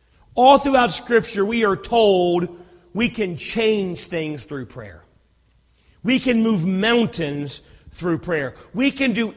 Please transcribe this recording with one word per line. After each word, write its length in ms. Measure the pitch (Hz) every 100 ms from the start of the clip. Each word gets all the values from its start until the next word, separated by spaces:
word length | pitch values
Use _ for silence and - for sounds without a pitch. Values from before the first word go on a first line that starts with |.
| _ _ _
All 240 | - 254 277
throughout 340 | 277 262 240
Scripture, 520 | 156 - 233 - 196 196
we 200 | 233 220
are 100 | 190
told 720 | - 233 214 190 175 175 175 - - - _
we 160 | 185 226
can 280 | - 202 156
change 680 | - 220 220 214 190 170 -
things 400 | 170 156 151 -
through 220 | 143 123
prayer. 360 | 131 104 82 _ _ _ _ _ _ _ _ _ _
We 160 | 196 254
can 240 | 262 233
move 200 | 220 214
mountains 1000 | 165 185 214 240 220 - 156 143 143 - - - -
through 280 | - 170 165
prayer. 360 | - 160 135 - -
We 180 | 185 269
can 220 | - 269
do 220 | 208 226